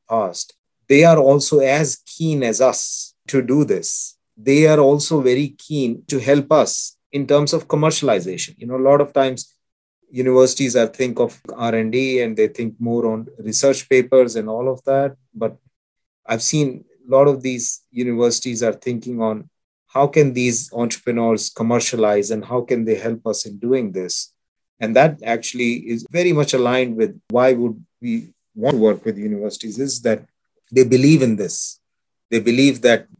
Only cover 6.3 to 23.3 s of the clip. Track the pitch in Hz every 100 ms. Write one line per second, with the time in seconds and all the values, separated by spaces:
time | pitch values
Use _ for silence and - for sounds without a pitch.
6.3 | 143 139 156 120 - - - _ 143 131
7.3 | 143 147 165 - 156 156 151 135 101 90
8.3 | 90 - - 117 131 135 143 139 139 135
9.3 | 127 - _ _ _ _ _ _ 127 127
10.3 | 127 127 - 135 123 113 - 127 117 117
11.3 | - - 123 117 113 110 123 131 127 117
12.3 | 110 107 - 113 - 117 120 113 110 113
13.3 | - 107 104 139 131 - 131 123 131 123
14.3 | 113 107 113 131 127 - 135 139 135 _
15.3 | - 113 - _ _ _ _ _ _ -
16.3 | 110 - 156 143 117 - _ 123 135 143
17.3 | 135 131 123 110 - _ 123 123 117 120
18.3 | 117 131 113 117 - 127 120 123 120 110
19.3 | 107 - _ _ _ _ 131 143 156 139
20.3 | 123 123 120 - 117 117 - - 117 113
21.3 | 110 - - 113 120 - 113 107 104 101
22.3 | 110 101 123 120 123 113 101 113 113 113